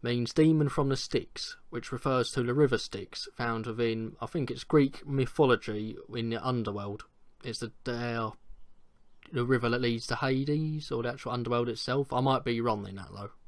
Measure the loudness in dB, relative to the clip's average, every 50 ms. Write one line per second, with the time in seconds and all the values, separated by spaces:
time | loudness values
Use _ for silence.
0 | -2 0 0 0 0 0 4 6 6 6 6 6 4 2 2 0 2 2 0 -2
1 | -4 -2 -2 -4 -4 -4 -12 -12 -10 -12 -12 -14 -16 -10 -10 -8 -8 -6 -10 -4
2 | -2 0 2 2 2 0 0 -2 0 2 4 4 4 4 4 2 -2 -4 -8 -10
3 | -10 -10 -10 -12 -12 -12 -6 -4 -2 -2 0 -2 -2 -4 -2 0 0 0 0 0
4 | -4 -6 -8 -10 -10 -6 -4 -4 -2 -2 -4 -8 -4 4 6 6 6 6 2 -6
5 | -8 -2 0 0 0 0 4 4 6 6 6 4 2 -4 -6 -4 -4 -6 -8 -10
6 | -14 -8 -6 -4 -2 -2 -2 -2 -2 0 0 0 0 -2 -4 -4 -6 -6 -8 -10
7 | -12 _ _ -20 -20 -20 -20 _ -10 -10 -8 -6 -8 -8 -10 -8 -6 -6 -4 -2
8 | -2 -2 -2 -2 -2 -4 -6 -8 -14 -16 -14 -14 -14 -16 -16 -20 -20 -20 _ _
9 | -20 -20 -20 -20 -18 -6 -2 -2 2 4 2 4 4 2 0 2 2 0 0 -2
10 | -2 -4 -4 -2 0 0 2 0 2 2 0 0 0 0 -2 -4 -4 -4 -4 -2
11 | -2 -2 -4 -4 -6 -4 -4 -4 -2 0 2 2 2 0 -2 -4 -2 0 0 0
12 | 0 0 0 2 4 4 2 2 2 0 0 0 2 2 0 0 -2 -8 -10 -12
13 | -12 -12 -12 -12 -12 -12 -14 -16 -20